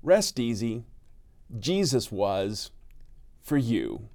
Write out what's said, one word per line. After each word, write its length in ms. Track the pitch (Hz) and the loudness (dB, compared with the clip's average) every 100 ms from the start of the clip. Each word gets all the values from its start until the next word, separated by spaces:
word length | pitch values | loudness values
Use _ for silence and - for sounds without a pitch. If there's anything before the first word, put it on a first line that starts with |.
Rest 380 | - 190 202 - | 6 4 4 -2
easy. 460 | 117 107 113 113 117 - - - - - - 117 | -2 0 -2 -4 -8 -20 -20 -20 -20 -20 -14 -8
Jesus 520 | 104 185 185 127 - | -2 2 4 2 0
was 600 | 98 101 98 98 107 - - - - - - - - | 0 0 2 0 -4 -10 -14 -20 -20 -20 -20 -20 -20
for 140 | - 147 | 0 0
you. 520 | 120 110 57 50 - | 2 0 0 -6 -12